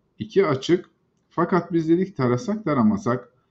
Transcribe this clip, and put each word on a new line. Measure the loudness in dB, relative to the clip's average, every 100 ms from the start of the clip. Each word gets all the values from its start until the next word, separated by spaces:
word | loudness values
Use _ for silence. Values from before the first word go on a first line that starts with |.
| _ -14
iki | -2 0 2
açık. | 0 0 -2 -2 _ _ _ _
Fakat | -4 0 0 0
biz | -2 2
dedik | 0 0 -2
tarasak | 0 0 -2 -4
taramasak, | -2 2 2 2 -2 -4 -8 _ _